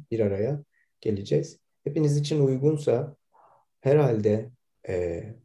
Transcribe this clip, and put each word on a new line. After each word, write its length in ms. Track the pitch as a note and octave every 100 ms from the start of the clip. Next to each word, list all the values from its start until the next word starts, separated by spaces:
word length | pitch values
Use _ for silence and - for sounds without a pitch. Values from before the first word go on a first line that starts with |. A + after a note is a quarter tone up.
| -
bir 80 | A2+
araya 440 | G#2 G2 A#2+ D3 - _ _ _
geleceğiz. 580 | A2 G2 G2+ D3 - - _ _
Hepiniz 340 | D3 D#3 D3 C#3+
için 280 | D3 D#3 C3+
uygunsa 680 | C3 D3 D3+ - A#2+ D3 - _ _ _ _ _ _
herhalde, 680 | C3 D3+ C3+ A2 G#2 G#2+ A#2+ _ _ _ -
e, 340 | F2+ F2 E2+ A2 -